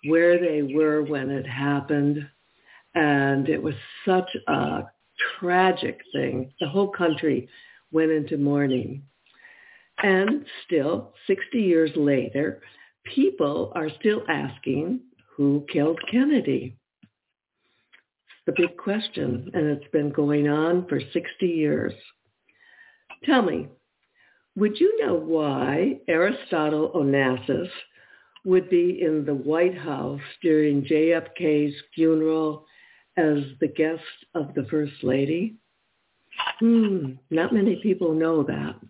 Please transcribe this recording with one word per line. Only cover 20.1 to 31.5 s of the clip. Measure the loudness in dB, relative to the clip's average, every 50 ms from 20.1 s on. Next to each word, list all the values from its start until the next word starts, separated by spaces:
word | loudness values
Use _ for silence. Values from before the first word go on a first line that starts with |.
going | 0 0 0 2 2 2 2 2
on | 2 2 2 2 2 0 0
for | -2 -4 -4 -4 -4
sixty | -6 -6 -6 -6 -6 -2 -2 0
years. | 0 0 0 0 0 0 -2 -4 -8 -10 -20 -20 _ _ _ _ _ _ _ _ _ _ _ _ _ -20 -20 -20 _ _ _ _ -20 _ 0
Tell | 2 4 4
me, | 4 2 0 -2 -6 -8 -14 _ _ _ _ _ _ _ _ _ _ _ _ _ _ _ _
would | 0 0 0 2 4
you | 2 4 4 2 0
know | 0 0
why | -2 0 0 0 0 0 0 0 -2 -2 0 0 0 0 0 -2 -4 -2
Aristotle | 0 2 2 2 2 0 -4 -6 -4 -2 0 0 0 0 0 0 0 0
Onassis | 0 0 2 2 2 2 2 0 -2 -2 -4 -4 -2 -4 -6 -10 -16 -18 _ _ _ -20 _ -20 _ _ _ _ -10 _
would | 2 2 2 4 4
be | 2 2 4 2 0 0
in | 0 0 0 0 0
the | -2 -2
White | -2 -2 -2 2 2 2 2 0
House | -2 -8 -8 -6 -6 -6 -6 -8 -8 -12 -14 -18 -4
during | 0 2 4 4 4 4 2 0 0
J | 2 2 2 4 4
F | 2 0 -2 -6 -10
K's | -4 -2 0